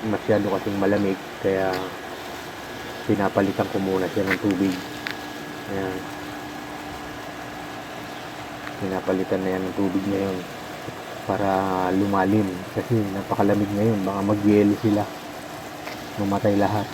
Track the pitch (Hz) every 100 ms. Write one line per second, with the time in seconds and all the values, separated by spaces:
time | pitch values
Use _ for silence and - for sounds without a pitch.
0 | 110 101 - 104 101 95 107 98 98 101
1 | 98 95 - - 98 95 95 92 92 90
2 | - - - - - - - - - -
3 | - 101 98 104 98 95 98 101 95 95
4 | 90 - 98 95 104 92 95 90 - -
5 | - - - - - - - 98 95 92
6 | - - - - - - - - - -
7 | - - - - - - - - - -
8 | - - - - - - - - 95 95
9 | 92 95 92 95 95 95 95 90 98 95
10 | 98 98 98 92 85 - - - - -
11 | - - - 95 101 95 95 92 92 95
12 | 101 98 95 107 98 90 - 113 - 117
13 | 98 98 95 117 101 101 101 101 113 104
14 | 95 98 101 104 101 104 101 101 110 104
15 | 104 - - - - - - - - -
16 | - - 101 101 107 101 98 107 98